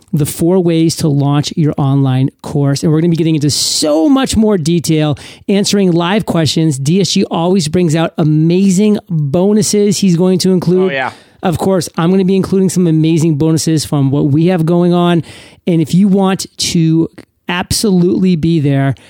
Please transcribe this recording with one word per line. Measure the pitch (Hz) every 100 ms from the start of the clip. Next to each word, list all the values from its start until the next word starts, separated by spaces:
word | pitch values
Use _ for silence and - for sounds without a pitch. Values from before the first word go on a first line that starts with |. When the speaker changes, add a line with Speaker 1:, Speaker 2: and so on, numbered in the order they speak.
| _
Speaker 1:
the | 156 147
four | - 165 190
ways | 175 165 165 -
to | 165
launch | 139 139 147 139 -
your | 151 -
online | 139 139 135 131 131 -
course. | - 147 143 139
And | 175
we're | 156
gonna | 170
be | 165
getting | 165
into | 160 143
so | 120 - - 302 302 320
much | 269 269 -
more | 214 208
detail, | 147 170 143 156 151 135 - - -
answering | 196 208 202 190
live | 170 170 208 -
questions. | 190 156 - 160 135
D | 135 185
S | 185
G | 190 196
always | 185 170 190 151
brings | 175 175 160
out | 160 -
amazing | 156 156 160 180 196 180 214 208 -
bonuses | 165 143 165 196 214 - 208 208 -
he's | 196 170
going | 185 185
to | 185
include. | 185 156 180 185
Speaker 2:
Oh, |
yeah. | 139 123 - - _
Speaker 1:
Of | 190 156
course, | 196 190 147 -
I'm | 170
gonna | 190
be | 185 190
including | 180 190 185
some | 180 175
amazing | 160 156 165 165 147
bonuses | 160 160 - 160 -
from | 147 135
what | 143 151
we | 139 170
have | 185 160
going | 175 175
on. | 175 175 170 - - - - -
And | 165
if | 156
you | 170 202
want | 196 190 190 - -
to | - 175 160 160 160 - - _ -
absolutely | 180 190 - 220 185 175 220 185 175
be | 165 165
there, | 143 139 139 131 -